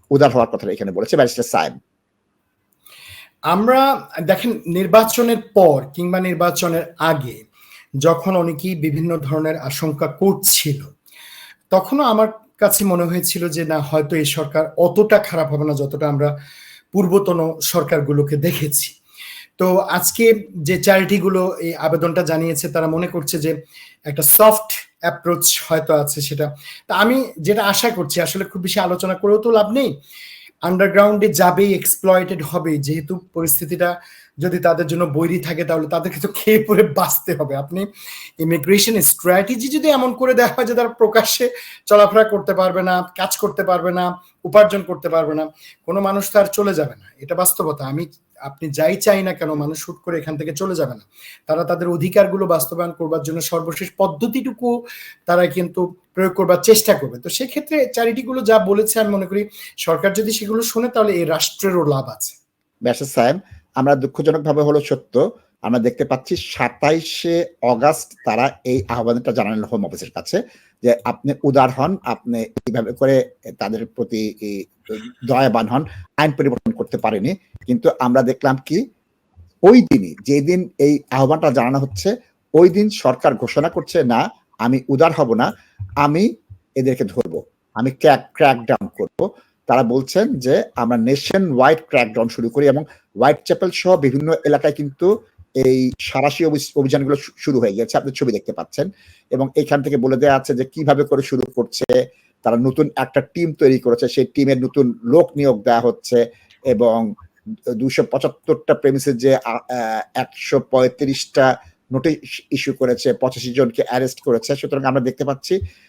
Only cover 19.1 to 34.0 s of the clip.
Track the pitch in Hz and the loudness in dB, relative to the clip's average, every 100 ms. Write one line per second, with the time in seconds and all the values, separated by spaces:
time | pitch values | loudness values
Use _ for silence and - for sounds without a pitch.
19.1 | - - - - _ 185 185 196 175 - | -20 -20 -20 -20 _ 2 2 2 -2 -2
20.1 | - 226 220 - 180 151 185 196 190 190 | 2 4 4 0 -6 -2 0 4 4 2
21.1 | 196 185 185 185 - 165 165 156 165 170 | 0 2 0 -2 -4 -8 -4 -2 0 0
22.1 | 170 165 160 165 160 156 160 160 160 175 | -2 -2 -2 -2 -4 -4 -4 -2 -2 -4
23.1 | 170 143 165 156 151 - - - _ 147 | -6 -6 -4 -4 -4 -10 -20 -20 _ -10
24.1 | 147 147 - 214 220 - - - _ 170 | -2 2 6 6 6 -2 -12 -12 _ -6
25.1 | 170 175 175 - - - 160 147 151 143 | -4 -4 0 0 -2 -2 -2 2 0 0
26.1 | 151 139 147 147 147 - - - 185 220 | -4 -6 -4 -6 -6 -18 -20 -6 0 2
27.1 | 269 254 - 156 208 202 196 233 180 151 | 2 -2 -6 -2 2 2 0 0 -2 -4
28.1 | 175 160 190 190 185 180 208 180 180 185 | -2 -2 -4 -8 -8 -4 -2 -2 -2 -4
29.1 | 185 202 208 233 220 208 254 240 139 _ | -2 0 2 2 2 2 0 -2 -6 _
30.1 | - - - - _ 170 185 196 185 208 | -20 -20 -20 -20 _ -4 0 4 6 4
31.1 | 208 202 156 180 185 202 175 - - 190 | 4 0 4 2 4 2 2 -2 0 2
32.1 | 185 180 170 147 165 160 147 139 160 143 | 2 2 -6 -6 -4 -2 -2 -2 -6 -6
33.1 | 185 - 165 165 - 160 170 175 175 | -10 -8 -6 -2 -4 -4 -2 -2 -2